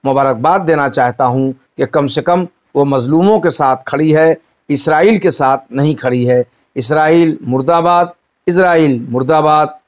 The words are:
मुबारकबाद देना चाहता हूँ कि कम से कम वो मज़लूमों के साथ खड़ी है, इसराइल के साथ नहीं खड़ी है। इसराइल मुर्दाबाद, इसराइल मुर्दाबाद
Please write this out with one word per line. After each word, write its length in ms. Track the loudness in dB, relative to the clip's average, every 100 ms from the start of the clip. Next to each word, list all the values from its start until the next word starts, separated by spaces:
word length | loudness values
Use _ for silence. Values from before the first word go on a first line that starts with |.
मुबारकबाद 580 | 0 0 0 0 0 0
देना 260 | 0 0 -2
चाहता 360 | -2 -2 0
हूँ 260 | -2 0 -4 -6 _ -8
कि 80 | -4
कम 200 | -2 -2
से 140 | -4
कम 260 | 0 -2 -2 _ _
वो 100 | -2
मज़लूमों 540 | 0 0 0 2 2 2
के 100 | 0
साथ 320 | 0 -2 -2 -4
खड़ी 240 | -2 2
है, 260 | 4 2 0 _ _ -6
इसराइल 480 | -4 0 2 2 2
के 120 | 0
साथ 260 | 0 0 -2 -4
नहीं 240 | -2 -2
खड़ी 280 | -2 -2 -2
है। 180 | 0 0 -2 _ _
इसराइल 640 | -8 -2 0 2 2 2 -2
मुर्दाबाद, 720 | -4 -2 0 0 2 0 0 -6 _ _ -4
इसराइल 520 | 0 2 2 2 -2 -4
मुर्दाबाद 680 | -4 0 0 2 0 0 -6